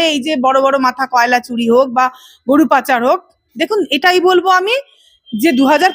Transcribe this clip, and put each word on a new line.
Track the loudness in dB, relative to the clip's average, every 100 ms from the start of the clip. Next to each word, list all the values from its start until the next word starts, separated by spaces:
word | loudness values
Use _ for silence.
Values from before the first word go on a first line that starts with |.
| -2
এই | -2
যে | -4
বড় | -2 0 0
বড় | 0 0
মাথা, | -2 -4 -2
কয়লা | 0 0 -2
চুরি | -4 -4 0
হোক | 2 0
বা | 0 -2 -4 -20 _ 0
গরু | 2 2
পাচার | 0 0 0
হোক, | 0 -2 -6 _ _
দেখুন, | -6 -4 -2 -2
এটাই | 0 0 2
বলবো | 2 2 2
আমি | 0 0 -4 -6 _ _ _ -12
যে | -2 0
দু | 2
হাজার | 2 2 0